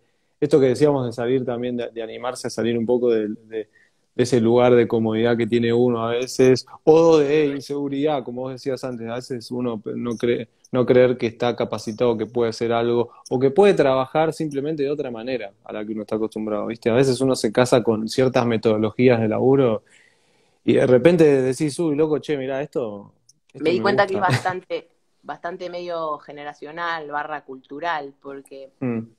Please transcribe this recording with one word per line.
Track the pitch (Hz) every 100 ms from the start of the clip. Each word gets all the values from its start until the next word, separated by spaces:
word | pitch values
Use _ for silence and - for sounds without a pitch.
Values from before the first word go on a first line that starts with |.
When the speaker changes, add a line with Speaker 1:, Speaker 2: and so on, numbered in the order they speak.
| _ _ _ _
Speaker 1:
esto | 147 156
que | 131
decíamos | 120 147 143 123
de |
salir | 113 120 131
también, | 127 120 123 120
de, | 117
de | 113
animarse | 110 113 123 123 120
a |
salir | - 113 117
un | 113
poco | 123 123
de, | 113 107
de, | 110 110 110 104 _ _ _ _
de | -
ese | 120 123
lugar | 113 120 123
de | 120 110
comodidad | 117 110 110 117 117
que | 110
tiene | 117 117
uno | 117 123 117 113
a |
veces, | 120 127 - 131 127 - -
o | - 156 165 156
de | 143 151 147
inseguridad, | 139 131 143 143 139 151 143
como | 120 123
vos | 131
decías | 131 139 127
antes, | 131 120 113
a | 120
veces | 127 127 -
uno | 123 123 110
pe-, | 127 120
no | 120 113
cree, | 120 123 113 _ _
no | 127 123
creer | 123 127 123
que | 117
está | - 120 110
capacitado, | 117 110 117 107 123 110
que | 107
puede | 123 117
hacer | 113 117
algo, | 117 120 120 113 - -
o | 127
que | 135
puede | 135 202
trabajar | 160 139 131 131 156 160
simplemente | 151 160 139 147 160
de | 139
otra | 147 135
manera | 117 120 127 101 _
a | -
la | 107
que | 107
uno | 110
está | 104 110
acostumbrado, | 110 110 107 104 104
¿viste? | 117 120
A |
veces | 117 135 120
uno | 135 127
se | 117
casa | 113 123 127
con | 110 110 110
ciertas | - 131 127 120
metodologías | 113 113 107 110 - 127 117
de | 110
laburo | 107 120 139 127 107 - _ _ _ _ _ _ _
y | -
de | 123 131
repente | 127 170 175 156 139
decís, | 127 127 151 131
"Uy, | 165 143
loco, | 156 143
che, | - 143
mirá, | 131 135
esto, | 147 160 113 101 104 _ _ _ _
esto | 135
Speaker 2:
Me | 156
di | 180
Speaker 1:
me |
Speaker 2:
cuenta | 202 202 190
que |
es | 196
Speaker 1:
gusta". |
Speaker 2:
bastante, | 185 123 185 185 - 165 - _ _ _
bastante | - 151 175 180 180
medio | 175 175 170 156 147
generacional | - 147 147 147 147 160 170 165 147
barra | 147 151 147
cultural, | 143 131 _ 143 170 156 143 139
porque | 139 139 135 135 135 _
Speaker 1:
Mm. | 127 113 113